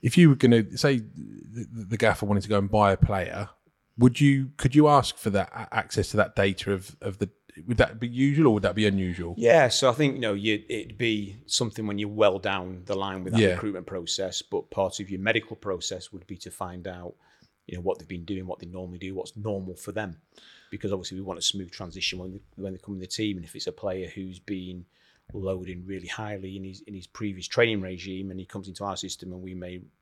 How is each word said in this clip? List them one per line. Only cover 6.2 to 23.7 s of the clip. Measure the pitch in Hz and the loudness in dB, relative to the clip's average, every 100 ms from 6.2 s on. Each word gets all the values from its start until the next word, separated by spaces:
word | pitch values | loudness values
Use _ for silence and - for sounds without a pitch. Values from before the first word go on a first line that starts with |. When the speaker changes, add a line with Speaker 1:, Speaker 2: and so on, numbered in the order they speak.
| 98 - | 0 2
Speaker 1:
data | 101 95 - | 0 0 -2
of, | 98 95 - | -4 -4 -12
of | - 98 | -10 -6
the, | 98 _ _ - 85 | -6 _ _ -16 -4
would | 117 | 4
that | 127 110 | 4 2
be | 120 | -8
usual | 120 139 143 151 | 2 2 6 6
or | 107 | 6
would | |
that | 98 | 2
be | 90 107 | 2 2
unusual? | 98 92 87 85 87 | 2 0 -4 -6 2
Speaker 2:
Yeah, | 117 160 127 | 6 8 6
so | - 131 | 4 4
I | |
think, | 117 147 135 | 4 2 2
you | |
know, | 117 | -2
you, | 101 107 104 - | 0 0 0 -2
it'd | 98 110 104 | -8 -8 -4
be | 120 107 101 104 - | -2 0 -4 -12 -4
something | - 117 101 107 | -2 -2 -4 -6
when | 101 | -4
you're | 101 | -6
well | 107 104 95 | 4 4 4
down | 98 98 92 90 92 | -2 -4 -6 -12 -6
the | 98 | -4
line | 98 95 | -4 -6
with | 92 | -2
that | 113 | 4
Speaker 1:
Yeah. | 104 | 4
Speaker 2:
recruitment | 90 107 92 90 | 2 -4 -8 -8
process, | 95 85 - 95 - | -10 -6 -6 -4 -6
but | - 101 - | -6 -6 -6
part | - 113 - | -2 -2 -2
of | 98 | -8
your | 95 | -4
medical | 101 113 - 110 | 0 0 -2 -12
process | 104 90 - 90 - | -6 -6 -6 -10 -12
would | 95 87 | -20 -16
be | 92 | -16
to | - | -16
find | - 92 90 90 | -10 -10 -10 -12
out, | 90 87 - _ _ _ _ - | -12 -14 -18 _ _ _ _ -14
you | 90 | -6
know, | |
what | 90 90 | -4 -4
they've | 85 | -6
been | 92 82 | -12 -8
doing, | 95 92 | -8 -6
what | - | -10
they | 85 | -12
normally | 92 90 90 | -12 -12 -10
do, | 95 | -10
what's | 95 - 107 | -8 -10 -8
normal | 107 101 92 90 | -6 -6 -6 -12
for | - | -10
them. | 101 104 82 _ _ - - _ | -6 -8 -10 _ _ -20 -20 _
Because | 101 101 | -8 -4
obviously | 98 90 95 | -4 -6 -10
we | |
want | 98 85 | -8 -4
a | |
smooth | - 98 90 | -4 -4 -8
transition | - 92 92 - 95 | -10 -12 -6 -6 -6
when | 92 | -10
they, | 95 _ - | -12 _ -10
when | 95 | -10
they | 92 | -10
come | - 98 | -10 -10
in | |
the | 92 | -8
team, | - 107 95 | -4 -4 -4
and | 82 | -10
if | - | -10
it's | |
a | - | -10